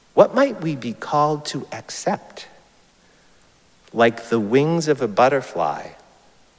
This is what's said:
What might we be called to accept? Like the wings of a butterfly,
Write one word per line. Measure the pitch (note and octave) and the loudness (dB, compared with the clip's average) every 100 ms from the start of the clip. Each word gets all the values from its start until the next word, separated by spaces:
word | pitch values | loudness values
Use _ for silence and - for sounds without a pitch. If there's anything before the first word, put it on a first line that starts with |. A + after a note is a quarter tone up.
| _ | _
What | - G3 B3 | 4 4 4
might | C#4 G3+ | 0 0
we | D#3+ C#3 | -6 -6
be | A#2+ | -6
called | G#2+ - D3 D3+ D3+ D3 | -10 -4 0 0 0 -6
to | C#3+ - | -10 -10
accept? | A#2 - - - G#3 - - - - _ _ _ _ _ _ _ _ _ _ _ _ _ | -14 -14 -8 -4 -4 -8 -20 -20 -20 _ _ _ _ _ _ _ _ _ _ _ _ _
Like | A2+ A#2 A2+ - | 2 2 2 -4
the | A#2 | -2
wings | G2+ C3 D3+ E3+ D#3 | 2 2 4 0 0
of | C3 | 0
a | A#2+ | 0
butterfly, | G2+ B2+ C#3 - F2 D#2 C#2+ - - - _ _ _ _ | 2 4 2 -4 -4 -4 -4 -10 -20 -20 _ _ _ _